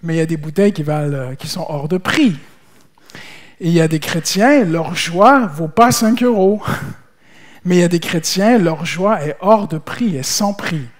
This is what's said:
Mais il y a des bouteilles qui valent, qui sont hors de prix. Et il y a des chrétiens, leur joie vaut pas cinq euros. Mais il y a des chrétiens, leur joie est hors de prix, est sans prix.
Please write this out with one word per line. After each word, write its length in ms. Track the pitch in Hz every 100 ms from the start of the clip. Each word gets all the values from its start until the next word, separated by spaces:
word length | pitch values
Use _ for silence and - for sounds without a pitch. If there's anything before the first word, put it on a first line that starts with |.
Mais 120 | 165
il 40 | 165
y 40 |
a 40 | 160
des 120 | 165
bouteilles 340 | 151 156 202
qui 100 | 185
valent, 540 | 147 151 147 143 127 131
qui 140 | -
sont 160 | 190 -
hors 220 | 147 151
de 80 | 185
prix. 420 | - - 277 151 - _ _ _ _ _ _ - - - - _
Et 80 | 170
il 60 |
y 80 | 170
a 80 | 160
des 100 | 156
chrétiens, 640 | - 170 - 185 233 294
leur 320 | 190 165 156 170
joie 520 | 165 170 214 277 214
vaut 200 | 147 160
pas 240 | - 233
cinq 320 | - 220 226
euros. 400 | 247 220 190 208 - - - - _ _ _ - - - 180
Mais 100 | 180
il 60 |
y 20 |
a 60 | 175
des 100 | 170
chrétiens, 600 | - 170 - 185 208 240
leur 260 | 165 160 160
joie 400 | 160 196 214 147
est 100 | 143
hors 260 | 185 220 202
de 100 | 156
prix, 380 | - - 240 143
est 80 |
sans 300 | 135 - 202
prix. 340 | 202 - 160 120